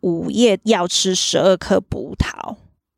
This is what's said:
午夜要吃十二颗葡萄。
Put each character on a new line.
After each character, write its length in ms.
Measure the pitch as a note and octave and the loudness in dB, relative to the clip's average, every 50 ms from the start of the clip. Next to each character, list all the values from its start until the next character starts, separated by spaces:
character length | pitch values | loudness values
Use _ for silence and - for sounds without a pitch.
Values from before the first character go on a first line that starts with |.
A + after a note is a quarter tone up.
午 280 | - F3+ E3+ E3 E3+ E3+ | -2 -2 -2 -2 -4 -4
夜 300 | - G#3+ A#3+ A#3 G3 F#3+ - | 0 4 4 4 4 2 2
要 240 | G#3+ A3+ F#3 F3 F3 | 0 2 2 2 -2
吃 280 | - - - F#3+ F#3 | -2 -2 -2 0 -2
十 240 | F3+ - - - D3+ | -2 -2 -2 0 2
二 160 | D3 F#3+ F#3+ F3+ | 4 4 2 2
颗 240 | - - G3+ F#3+ | 0 0 0 0
葡 340 | F#3+ _ - - A#2 D3 - - | 0 _ -10 -10 -8 -10 -4 -4
萄。 380 | - - - - - - A3+ - _ _ _ _ _ _ _ | -4 -4 -4 -10 -12 -12 -12 -14 _ _ _ _ _ _ _